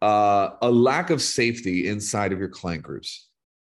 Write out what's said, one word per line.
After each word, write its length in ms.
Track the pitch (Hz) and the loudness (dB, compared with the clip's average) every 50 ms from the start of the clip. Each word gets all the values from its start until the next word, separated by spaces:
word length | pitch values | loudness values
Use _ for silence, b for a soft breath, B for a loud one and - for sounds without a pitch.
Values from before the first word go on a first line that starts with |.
| 104 | 0
uh, 480 | 107 107 104 104 101 101 101 98 95 - - | 2 4 4 4 4 4 2 2 0 -2 -2
a 80 | 120 120 | 2 4
lack 400 | 120 120 120 131 135 165 175 170 | 4 6 6 4 4 2 0 0
of 140 | 165 131 - | -2 -2 -2
safety 640 | - - - 117 117 113 117 - 95 90 90 - 95 | -2 -2 0 0 0 -2 -4 -4 -4 -2 -2 -2 -2
inside 460 | 104 104 104 - - 104 101 95 95 | -4 -6 -6 -4 -4 -2 -2 -2 -2
of 40 | 92 | -4
your 120 | 98 90 | -6 -8
client 340 | - - - 87 85 78 - | -10 -8 -6 -6 -6 -6 -8
groups. 460 | - 71 - - - - - - _ _ _ _ _ _ _ | -10 -14 -12 -12 -14 -16 -16 -18 _ _ _ _ _ _ _